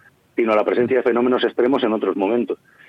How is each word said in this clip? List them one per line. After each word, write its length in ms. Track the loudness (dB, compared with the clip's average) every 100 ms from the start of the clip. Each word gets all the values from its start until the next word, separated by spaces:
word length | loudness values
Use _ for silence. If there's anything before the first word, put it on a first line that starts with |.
| -20 _ _ -4
sino 180 | 0
a 20 | 2
la 80 |
presencia 340 | 2 0 0 0
de 60 |
fenómenos 400 | 0 0 0 0
extremos 400 | -2 0 0 2
en 100 | 0
otros 220 | -2 -2 -2
momentos. 420 | -2 -2 -4 -8 _ _